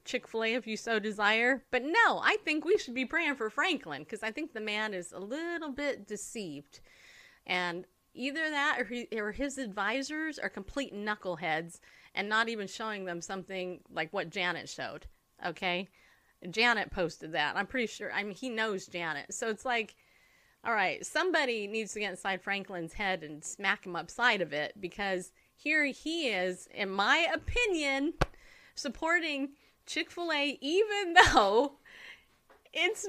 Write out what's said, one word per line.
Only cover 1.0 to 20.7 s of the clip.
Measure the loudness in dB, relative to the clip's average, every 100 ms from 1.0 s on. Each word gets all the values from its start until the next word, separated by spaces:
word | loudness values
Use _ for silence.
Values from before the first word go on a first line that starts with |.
desire. | 0 2 4 6 4 2 0
But | -2
no, | 2 6 6 6
I | 4 2
think | 2 0
we | 4 2
should | 2
be | -2
praying | 0 0 0
for | 0 -2
Franklin, | 0 2 0 -4 -8
'cause | -8 -6
I | -6
think | -4 -6
the | -6
man | -4 -2 -2
is | -4 -8
a | -10
little | -6 -6 -4 -4 -6
bit | -4 -4 -4 -6
deceived." | -10 -8 -8 -8 -10 -14 -20 -20 -20 -20 -20 -20 -20 -4
And | -2 0 -4 -10 _ _
either | -6 -4 -2 0
that | 2 2 0
or, |
he, | -2 -4 -4 -4
or | -4
his | -2 -4 -2
advisors | -6 -2 0 0 -2 -4 -4 -4
are | -6
complete | -6 -6 -4 -4
knuckleheads | -4 -4 -2 -4 -2 0 0 -2 -12 -20 -20 -10
and | -6 0
not | 2 2
even | -2 -6
showing | -6 -6 -4 -4
them | -6
something | -6 -8 -6 -6 -6 -8 -8
like | -4 -2
what | -2 -4
Janet | -2 0 -2 -6
showed, | -8 -8 -8 -14 -20 _ _ -6
okay? | -2 0 0 -4 _ -20 _ _ _ -6
Janet | 2 4 4 0
posted | -2 -2 -2 -4
that. | 0 0 0
I'm | -2
pretty | -2 -2
sure, | -4 -6
I | -4
mean, | -6
he | -6 -6
knows | -2 -2 -2
Janet. | -6 -6 -4 -4 -8
So | -6 -4
it's | -4
like, | -2 -2 -2 -10 _ _ _ _ _ _
all | 0